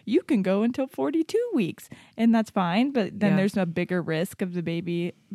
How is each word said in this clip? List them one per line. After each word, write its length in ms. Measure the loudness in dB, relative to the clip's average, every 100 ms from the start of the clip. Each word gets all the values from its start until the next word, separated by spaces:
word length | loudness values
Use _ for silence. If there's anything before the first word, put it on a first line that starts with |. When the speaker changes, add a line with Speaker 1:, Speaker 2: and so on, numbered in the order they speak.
| 0
Speaker 1:
"You 160 | 0
can 220 | 2 0
go 180 | 2 2
until 240 | 0 -2 -4
forty-two 640 | -4 -2 -2 0 -2 0 0
weeks," 340 | -2 -4 -16 -20 -12 0
and 180 | 4
that's 180 | 4 2
fine, 400 | -2 0 2 2
but 280 | 0 -2 0
then 120 | 2
Speaker 2:
Yeah. 60 | 4
Speaker 1:
there's 200 | 2 0
a 80 | -2
bigger 360 | -2 -2 -2
risk 380 | -2 -2 -2 -4
of 100 | -6
the 80 | -4
baby 520 | -4 -4 -4 -4 -4 -8 -16